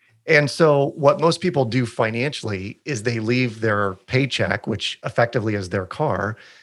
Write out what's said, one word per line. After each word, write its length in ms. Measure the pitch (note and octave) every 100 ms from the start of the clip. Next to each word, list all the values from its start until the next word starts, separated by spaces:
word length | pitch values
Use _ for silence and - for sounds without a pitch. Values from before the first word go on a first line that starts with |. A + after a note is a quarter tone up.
| _ _ -
And 220 | D#3 C#3+
so 440 | - D#3+ C#3+ C#3
what 260 | - C#3 C#3+
most 200 | D#3+ E3
people 240 | F#3 F3+
do 220 | A#2+ C3 A#2+
financially 920 | - A2+ A2+ C3+ - A2 G2 G2 -
is 180 | - A2
they 160 | A2+ A#2
leave 440 | A2 B2 B2+ A2
their 320 | A2 G#2 G2+
paycheck, 720 | F#2 - B2+ C3+ - F#2 G2 -
which 340 | G2+ - -
effectively 540 | - - A#2+ C3 G#2+ G#2
is 140 | F#2
their 160 | G2+ F#2
car, 500 | - D3+ F#2 G2 A2 - -